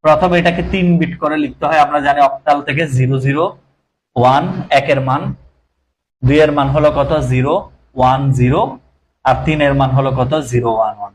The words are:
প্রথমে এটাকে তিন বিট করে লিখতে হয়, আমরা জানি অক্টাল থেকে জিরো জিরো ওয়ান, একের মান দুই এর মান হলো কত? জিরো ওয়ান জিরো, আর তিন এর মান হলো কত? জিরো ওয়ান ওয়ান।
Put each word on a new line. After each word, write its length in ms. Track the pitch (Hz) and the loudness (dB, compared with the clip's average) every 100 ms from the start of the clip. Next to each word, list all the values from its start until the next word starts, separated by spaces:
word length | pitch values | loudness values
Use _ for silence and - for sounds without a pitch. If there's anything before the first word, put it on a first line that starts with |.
প্রথমে 380 | 156 151 180 175 | 2 2 2 0
এটাকে 240 | 170 170 - | 0 -2 -4
তিন 260 | 190 180 170 | -2 0 2
বিট 220 | 165 - | 0 -4
করে 180 | 151 151 | -4 -4
লিখতে 280 | 143 127 147 | -6 -4 -2
হয়, 140 | 156 | 2
আমরা 200 | 143 147 | 2 0
জানি 220 | 143 147 | 0 2
অক্টাল 400 | 139 135 - 147 | 2 0 -2 -2
থেকে 260 | 143 143 160 | -2 -4 -2
জিরো 320 | 127 127 135 | 0 0 0
জিরো 380 | 131 139 185 - _ _ _ _ _ - | -2 -2 -2 -6 _ _ _ _ _ 0
ওয়ান, 460 | 123 139 180 - - | 2 2 0 -6 0
একের 320 | 143 135 135 | 0 2 -2
মান 340 | 131 131 - - - _ _ _ _ _ _ _ 127 | 0 -4 -4 -12 -16 _ _ _ _ _ _ _ 0
দুই 160 | 147 | 4
এর 100 | 151 | 4
মান 160 | 147 139 | 2 0
হলো 240 | 147 151 | 2 0
কত? 280 | 151 131 156 | 0 -2 -2
জিরো 520 | 127 127 135 175 202 _ _ 131 | 0 0 0 -2 -4 _ _ 0
ওয়ান 360 | 127 135 139 | 0 2 0
জিরো, 480 | 131 123 156 233 - _ _ _ _ | 2 2 2 -2 -6 _ _ _ _
আর 120 | 135 131 135 | -2 0 0
তিন 160 | 156 | 0
এর 120 | 143 | 0
মান 160 | 139 131 | 2 2
হলো 220 | 131 135 | 0 0
কত? 300 | 131 127 156 | -2 -2 -2
জিরো 320 | 131 120 117 | -2 -2 0
ওয়ান 240 | 110 110 104 | 0 -2 -4
ওয়ান। 160 | 101 | -14